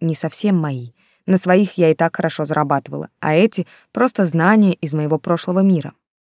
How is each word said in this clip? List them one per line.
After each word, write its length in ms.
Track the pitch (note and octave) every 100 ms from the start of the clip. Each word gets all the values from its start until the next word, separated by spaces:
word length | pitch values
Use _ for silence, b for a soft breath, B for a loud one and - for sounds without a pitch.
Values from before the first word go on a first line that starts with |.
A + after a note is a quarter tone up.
не 140 | E3
совсем 420 | D#3 D#3+ - G#3 F3+
мои. 360 | D3+ C3 A#2+ _ _ _ -
На 100 | F#3
своих 380 | F3+ F#3 G3
я 160 | - D#3+
и 40 |
так 220 | D#3 E3 -
хорошо 300 | E3 - D3+
зарабатывала, 640 | D3+ C#3+ C#3 - C#3+ - _
а 140 | D3+
эти — 320 | D#3 A3 - - b b
просто 320 | - B3+ -
знания 480 | F3 D#3+ F3 A3 G3
из 220 | - D#3
моего 240 | D3+ D3+ D#3
прошлого 420 | F3+ E3+ - F3+
мира. 320 | G3 E3+ C3+ - _ _ _